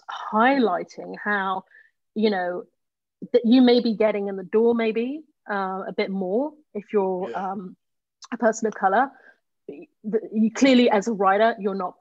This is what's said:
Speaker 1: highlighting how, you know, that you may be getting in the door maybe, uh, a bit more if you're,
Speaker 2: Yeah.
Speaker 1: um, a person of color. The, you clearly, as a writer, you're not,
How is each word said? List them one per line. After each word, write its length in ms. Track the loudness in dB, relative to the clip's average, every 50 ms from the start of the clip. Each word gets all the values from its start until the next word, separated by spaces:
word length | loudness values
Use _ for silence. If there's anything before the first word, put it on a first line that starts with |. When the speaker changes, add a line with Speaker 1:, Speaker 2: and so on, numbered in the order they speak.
| -14 -14 -14 -12 -10 -4 0
Speaker 1:
highlighting 840 | 2 4 4 4 4 2 2 0 -2 -6 -8 -14 -16 -14 -14 -14 -8 -6
how, 400 | -4 -2 -2 -2 -4 -4 -6 -8 _ _ -20 _ _ _ _ _ _ _
you 140 | -2 0 0
know, 320 | 0 0 -2 -4 -6 -8 -10 -14 _ _ _ _ _ _ _ _ _ _ -6 -2
that 120 | 0 0 4
you 160 | 4 6 6
may 180 | 6 6 6 4
be 140 | 2 0 0
getting 340 | 0 0 0 0 -2 -4 -6
in 100 | -6 -8
the 60 | -8
door 300 | -2 0 2 2 2 2
maybe, 480 | 2 0 -2 -2 -2 -4 -4 -6 -10 -12 _ _ _ _ -8
uh, 340 | -6 -4 -4 -4 -6 -8 -8 -6
a 60 | -4
bit 140 | -4 -4 -4
more 440 | -4 -4 -4 -2 -2 -2 -2 -4 -6 -12 _ _ -14
if 120 | -14 -10 -4
you're, 380 | -2 0 0 0 -2 -4 -6 -6
Speaker 2:
Yeah. 220 | -6 -8 -8 -6
Speaker 1:
um, 240 | -8 -10 -12 -14 -16 -20 _ _ _ _ _ _ _ _ -14 -12 -6
a 40 | 0
person 300 | 0 0 0 0 -2 -4
of 60 | -4
color. 380 | -2 0 2 2 2 2 0 -4 _ _ -20 _ _ _ _ _ _ _ -18
The, 200 | -18 -18 -20 -20 _ _ -8 -4 -4 -4 -4 -4
you 200 | -2 0 0 0
clearly, 380 | 2 2 4 6 6 6 6 4
as 180 | 4 2 0 0
a 60 | -2
writer, 420 | 0 2 2 4 4 2 2 2 0
you're 160 | -4 -4 -4
not, 200 | -4 -6 -8 -10 _